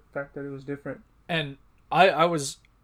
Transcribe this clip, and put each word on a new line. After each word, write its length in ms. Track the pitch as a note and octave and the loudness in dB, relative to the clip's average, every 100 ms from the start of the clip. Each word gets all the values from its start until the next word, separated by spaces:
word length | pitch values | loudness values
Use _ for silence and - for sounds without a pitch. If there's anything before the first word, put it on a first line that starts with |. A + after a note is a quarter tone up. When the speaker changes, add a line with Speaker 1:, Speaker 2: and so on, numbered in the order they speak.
| _ | _
Speaker 1:
fact 200 | C#3+ C#3+ | -10 -10
that 100 | D3 | -10
it 60 | C#3 | -10
was 140 | C3+ | -10
different. 380 | C3+ C#3+ C#3 B2+ - _ - | -10 -10 -10 -12 -16 _ -6
Speaker 2:
And 300 | E3 D3 C#3 _ _ - | -4 -4 -10 _ _ 0
I, 160 | D3+ F#3+ | 4 6
I 140 | D3 | 6
was 340 | E3+ E3 C#3 - _ _ | 2 2 -4 -10 _ _